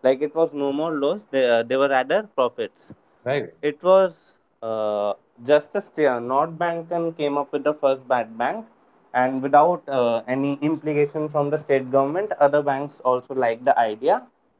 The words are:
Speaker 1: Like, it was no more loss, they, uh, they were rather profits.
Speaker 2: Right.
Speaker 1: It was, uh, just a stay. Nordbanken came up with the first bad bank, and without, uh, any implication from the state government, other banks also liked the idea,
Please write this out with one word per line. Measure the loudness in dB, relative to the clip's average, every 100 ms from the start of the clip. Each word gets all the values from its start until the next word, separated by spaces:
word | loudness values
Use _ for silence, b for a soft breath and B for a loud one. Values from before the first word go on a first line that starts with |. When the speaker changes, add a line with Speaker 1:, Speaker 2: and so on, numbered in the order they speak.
Speaker 1:
Like, | 0 0
it | -2
was | -2 -2
no | -2 -4
more | -2 -4
loss, | -2 -2 -4 -4
they, | 0 2
uh, | 2
they | 0 0
were | 2
rather | 0 0 -2 -2
profits. | -2 -2 -2 -10 -10 -20 -20 _ _
Speaker 2:
Right. | -6 -4 -6 -6
Speaker 1:
It | -6 -2
was, | 4 4 4 -2 _ _ _ -12
uh, | -6 -4 -2 -2 -2 -4 _ -10
just | 2 2 2
a | -10
stay. | -8 0
Nordbanken | 0 0 -2 -2 -2 -4 -4 -4 -6 -4 -4 -4
came | -2 -2
up | -4
with | -2
the | -2
first | 0 0 0 -2
bad | -2 -2 -4
bank, | -4 -4 -12 _ _ _ _
and | 0 0 -2
without, | 2 4 4 2 -2
uh, | 0 0 0 -2
any | -2 -2 -2
implication | -2 -2 -2 0 0 -2 -4
from | -2 0
the | -2
state | 0 0 2
government, | 2 2 -2 -4 2
other | 2 4
banks | 0 -4 -6 -4
also | 0 0 -2
liked | -2 0 0 0
the | 2
idea, | 2 0 0 0 -2 _ _